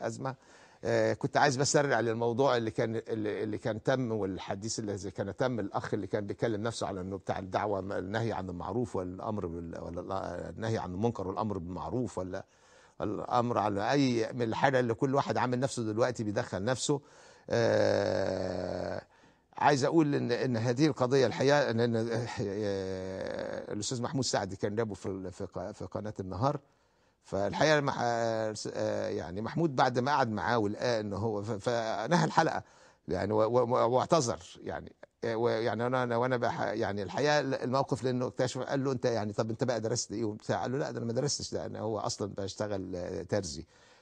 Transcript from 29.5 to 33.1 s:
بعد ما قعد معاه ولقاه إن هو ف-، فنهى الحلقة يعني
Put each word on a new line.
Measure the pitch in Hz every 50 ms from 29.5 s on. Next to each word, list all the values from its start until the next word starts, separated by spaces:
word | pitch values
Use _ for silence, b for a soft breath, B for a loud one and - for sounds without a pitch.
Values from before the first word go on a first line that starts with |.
| - 147 170 160 131
بعد | 135 139 131 123 127
ما | 123 139
قعد | 147 139 131 113
معاه | 107 104 80 104 120 117
ولقاه | 104 101 104 - - 123 117 110
إن | 104 104
هو | 98 90 107 117 104 101
ف-، | 98 110
فنهى | 113 101 - 123 120 117 110 110 101 101 110 127 175 170 160
الحلقة | 143 - 160 165 147 - 95 b b b b b b b b b
يعني | -